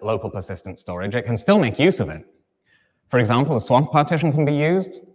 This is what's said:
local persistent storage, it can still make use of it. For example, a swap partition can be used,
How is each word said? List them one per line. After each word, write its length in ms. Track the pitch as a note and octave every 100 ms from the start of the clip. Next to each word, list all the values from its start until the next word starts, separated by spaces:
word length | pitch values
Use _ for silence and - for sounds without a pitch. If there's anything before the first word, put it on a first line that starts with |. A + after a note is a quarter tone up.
local 260 | G#2 G#2+ G#2
persistent 500 | G2+ - F#2 F#2+ F#2
storage, 360 | - F2+ G2
it 80 | A#2+
can 140 | A#2 A2+
still 220 | - G#3
make 200 | C3 -
use 220 | D#3+ -
of 80 | E2+
it. 180 | D#2 - _ _ _ _ _ _ _ _
For 120 | B2
example, 360 | A2 A#2 C#3+ C3
a 40 |
swap 320 | - B2 D3+
partition 400 | D#3 D3 E3 E3
can 120 | D3
be 100 | C#3+
used, 480 | D3 D#3 F#3 F#3 - -